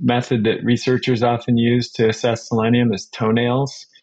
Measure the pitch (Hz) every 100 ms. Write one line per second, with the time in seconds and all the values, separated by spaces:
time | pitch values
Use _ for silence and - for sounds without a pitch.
0 | 123 120 - 120 110 - 117 120 - 123
1 | - 117 120 117 - 117 117 123 117 -
2 | 110 110 120 113 - 113 113 120 120 95
3 | - - 110 117 120 127 139 - - _